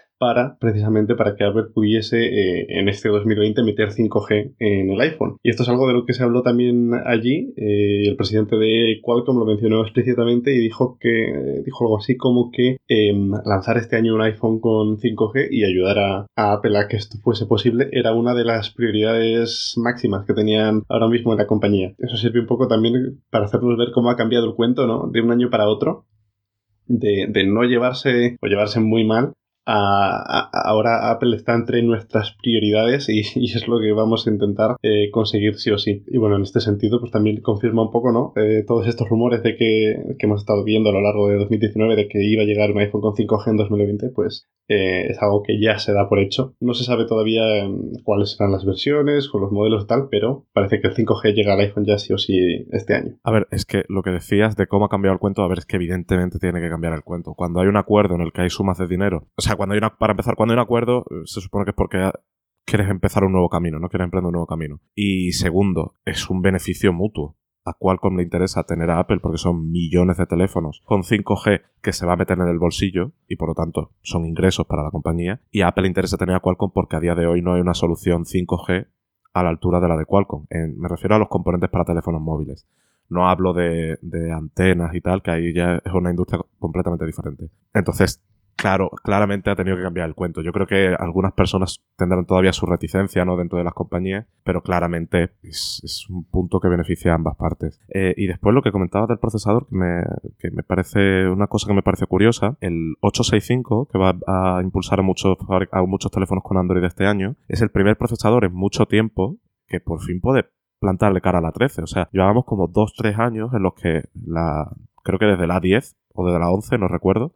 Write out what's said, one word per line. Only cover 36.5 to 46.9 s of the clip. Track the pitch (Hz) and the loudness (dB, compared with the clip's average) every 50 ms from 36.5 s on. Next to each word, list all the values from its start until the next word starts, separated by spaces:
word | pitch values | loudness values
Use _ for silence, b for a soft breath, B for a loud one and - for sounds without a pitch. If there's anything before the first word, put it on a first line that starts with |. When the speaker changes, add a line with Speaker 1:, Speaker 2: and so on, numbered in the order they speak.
| - 117 | -2 -2
Speaker 1:
sentido, | - 107 107 101 110 107 117 117 | 0 0 0 0 0 0 0 0
pues | 120 113 | -2 0
también | - 110 107 107 104 107 | 0 2 2 2 0 0
confirma | - - 107 101 - 117 110 113 | 0 -2 0 0 0 0 2 2
un | 110 107 | 2 2
poco, | - 117 120 127 | 0 0 2 2
¿no? | 113 117 143 - - 107 | 2 2 0 -2 0 0
Eh, | 107 107 110 107 104 | 2 2 2 2 2
todos | - 117 117 104 | 2 0 0 0
estos | 117 117 - 110 - | 0 -2 -2 0 0
rumores | 113 110 117 123 120 113 | 2 2 2 2 2 2
de | - 113 110 | 0 0 0
que, | - 117 110 110 110 110 107 - - - 82 - - | 2 2 2 4 4 2 2 0 -2 -4 -8 -6 -2
que | - | 0
hemos | 107 104 101 | 0 0 0
estado | 101 104 107 104 101 | 0 0 0 0 2
viendo | 110 107 107 110 104 | 2 2 2 2 2
a | 98 | 0
lo | 95 | 0
largo | 101 104 104 104 101 101 | 2 2 2 2 2 2
de | 101 | 2
dos | 101 101 101 | 2 2 0
mil | 113 104 | 0 0
diecinueve | 113 104 - 107 110 113 113 | 0 0 2 2 2 2 4
de | 104 101 - | 2 2 0
que | - 104 101 | 0 0 2
iba | 104 107 110 107 | 2 4 2 2
a | |
llegar | 104 104 104 104 104 | 2 2 2 2 2
un | 101 104 | 2 2
iPhone | 104 101 - 107 | 0 0 0 0
con | 101 107 104 | 0 0 0
cinco | - 110 104 110 104 | 0 0 2 0 0
G | - 120 | 2 2
en | 107 107 | 2 2
dos | 107 101 | 2 2
mil | 107 101 101 | 2 0 0
veinte, | 101 104 101 117 127 | 0 0 -2 -6 -6
pues, | 131 - 92 87 - - - _ _ _ _ - | -4 -2 -4 -4 -4 -10 -16 _ _ _ _ 0
eh, | 104 101 95 95 92 90 90 - | 2 2 2 2 2 0 0 -2
es | 98 - | -2 0
algo | 110 104 101 104 | 2 2 2 2
que | 104 - 107 104 | 2 0 0 2
ya | 104 110 104 101 | 2 2 2 2
se | - - | 0 0
da | 101 101 101 101 | 2 2 2 2
por | 104 98 | 2 2
hecho. | 98 95 - - 135 - - - | 2 2 0 -4 -4 -4 -4 -4
No | 123 123 | -2 -2
se | 120 117 123 | -2 -2 -2
sabe | 117 | -2